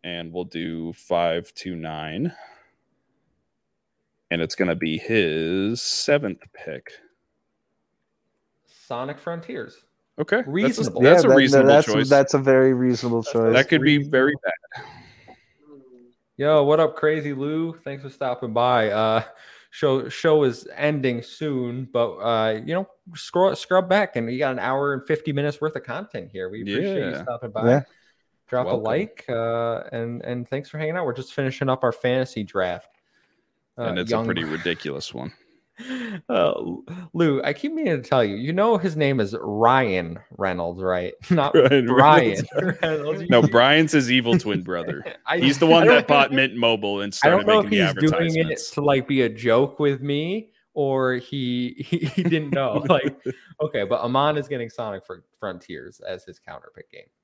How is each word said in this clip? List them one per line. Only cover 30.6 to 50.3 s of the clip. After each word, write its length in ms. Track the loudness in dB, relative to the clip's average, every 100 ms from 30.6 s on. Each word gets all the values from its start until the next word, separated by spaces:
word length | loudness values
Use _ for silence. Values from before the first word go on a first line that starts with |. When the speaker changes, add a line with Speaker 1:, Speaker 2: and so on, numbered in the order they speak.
| -10
Speaker 2:
for 80 | -8
hanging 180 | -6 -4
out. 100 | -6
We're 80 |
just 200 | -8 -10
finishing 340 | -6 -6 -4 -2
up 160 | 0
our 80 | -2
fantasy 520 | -2 -2 -2 -2 -6
draft. 460 | -6 -4 -4 -4 -12 _ _ _ _ _ _ _ _ -10
Uh, 80 | -6
Speaker 1:
And 120 | -4
it's 120 | -2
Speaker 2:
young 120 | -2
Speaker 1:
a 20 | -2
pretty 160 | -4 -4
ridiculous 680 | -6 -6 -6 -8 -10 -10
one. 200 | -12 -14 _
Speaker 2:
<laughs> 40 | _ _ _ _ -14 -12 -10 -14 _
Uh, 240 | 0 0 -2 -8 -10 -12 -16 -12
Lou, 320 | -2 0 0
I 80 | -4
keep 220 | -6 -6
meaning 280 | -4 -4 -4
to 80 | 0
tell 140 | 0
you, 140 | 0 -2
you 160 | -6
know 240 | 0 2 2
his 180 | -2 -2
name 240 | 0 0
is 160 | -2 -4
Ryan 760 | -6 2 4 4 2 -2 -4 -10 -16 -4
Reynolds, 440 | -4 -2 -6 -4
right? 320 | -2 -2 -4 -10
<laughs> 80 | -2
Not 240 | 0 4
Speaker 1:
Ryan 320 | 4 6 4 4
Speaker 2:
Brian 580 | 6 8 8 4 0 -4
Speaker 1:
Reynolds. 240 | -4 -4 -2
Speaker 2:
<laughs> 40 |
Reynolds. 480 | -4 -4 -4 -8 2
Speaker 1:
No, 120 | 4
Brian's 500 | 6 6 6 6 4
his 180 | 2 2
evil 280 | 2 2 0
twin 240 | 0 -4
brother. 400 | -4 -6 -6 -10 -12 -14
Speaker 2:
<laughs> 100 | -6
I, 120 | 0
Speaker 1:
He's 220 | 0 4
the 80 | 6
Speaker 2:
I 20 |
Speaker 1:
one 160 | 6 8
Speaker 2:
don't 100 | 6
Speaker 1:
that 100 | 6
bought 220 | 4 4
Speaker 2:
think 80 | 2
Speaker 1:
Mint 180 | 0 2
Mobile 460 | 0 0 -2 -4
and 120 | -6 0 2
Speaker 2:
I 20 |
don't 140 | 4
Speaker 1:
started 60 | 4
Speaker 2:
know 120 | 2
if 60 | 4
Speaker 1:
making 140 | 2
the 60 | 2
Speaker 2:
he's 60 | 2
doing 180 | 0
it 20 | 0 -2 -2
Speaker 1:
advertisements. 320 | -2 -4 -8
Speaker 2:
to, 100 | -2
like, 240 | 2 2 2
be 180 | 0
a 40 | 0
joke 480 | 0 2 4 2 0
with 240 | -2 -2
me, 500 | -4 -4 -4